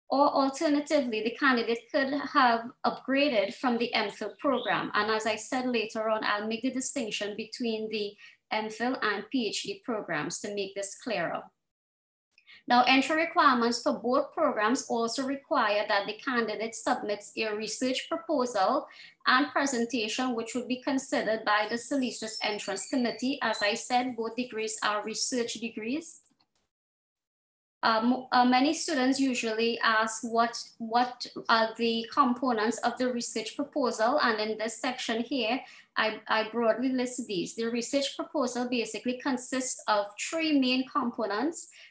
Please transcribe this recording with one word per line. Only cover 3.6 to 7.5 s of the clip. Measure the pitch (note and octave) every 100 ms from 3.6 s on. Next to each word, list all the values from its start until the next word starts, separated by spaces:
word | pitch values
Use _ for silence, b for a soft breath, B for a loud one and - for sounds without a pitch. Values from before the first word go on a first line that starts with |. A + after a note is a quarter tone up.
| C4 A#3
the | A#3
M | - G#3
phil | - G#3 -
program. | D4 B3 G#3+ E3 -
And | - G#3+
as | A3 A3
I | A3
said | - C4 B3+
later | A#3 G#3+ A3+ A3
on, | G#3+
I'll | - G#3 G#3+
make | A3
the | C4
distinction | B3 C4 C#4 A3 - G3+ G#3
between | A3